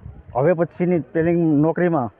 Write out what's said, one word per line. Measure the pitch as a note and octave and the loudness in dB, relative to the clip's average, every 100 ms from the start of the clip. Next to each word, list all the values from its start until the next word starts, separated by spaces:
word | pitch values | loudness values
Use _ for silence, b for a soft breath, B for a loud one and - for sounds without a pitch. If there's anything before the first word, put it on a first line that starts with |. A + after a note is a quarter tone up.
| - - - | -20 -20 -10
હવે | A#2 D3 | -2 0
પછીની | E3+ E3+ - F3+ F3+ | 0 -2 -2 -2 -2
ટ્રેનિંગ | - E3+ D#3+ E3+ E3 C#3+ | -2 -2 0 2 2 2
નોકરીમાં | D#3 D#3+ F3 E3 A#2+ - | 2 0 0 0 -4 -8